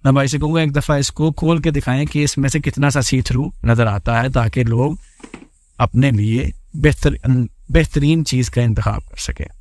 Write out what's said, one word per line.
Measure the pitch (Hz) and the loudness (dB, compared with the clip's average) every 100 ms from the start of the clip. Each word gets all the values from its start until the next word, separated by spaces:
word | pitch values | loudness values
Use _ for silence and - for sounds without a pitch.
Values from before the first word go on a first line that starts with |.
मैं | 139 135 | 4 2
भाई | 139 | 2
से | 143 | -2
कहूँगा | 151 165 | 0 0
एक | 156 | 0
दफ़ा | 143 - 147 | -2 0 0
इसको | 139 - 156 | -2 -2 -2
खोल | 151 156 165 | 0 0 2
के | 160 | 0
दिखाएं | 147 127 131 151 | -2 -2 -2 0
कि | 147 | -2
इसमें | 143 - 135 | -2 0 -2
से | 151 | 0
कितना | 143 - 143 | -2 0 0
सा | 139 | 2
सी | 123 131 | 0 -2
थ्रू | - 123 156 - 120 | 0 -2 -2 -2 0
नजर | 117 113 | 2 2
आता | 101 - 113 | 0 -2 0
है | 127 | 0
ताकि | 127 113 - | 0 0 0
लोग | 117 113 139 165 - _ - - - _ _ _ | 0 0 0 -4 -12 _ -20 -20 -20 _ _ _
अपने | 120 117 139 | 0 2 2
लिए | 107 104 113 143 - - 156 | 2 2 0 -2 -8 -14 0
बेहतर, | 147 - 151 - 131 127 120 - - | 2 4 0 0 0 0 0 -6 0
बेहतरीन | 156 151 147 143 165 | 0 2 0 2 0
चीज़ | 151 127 120 | 0 -2 -2
का | - | 0
इंतखाब | 120 110 107 107 | 0 0 -2 -4
कर | - - | -10 -12
सकें। | - - - - | -10 -8 -10 -12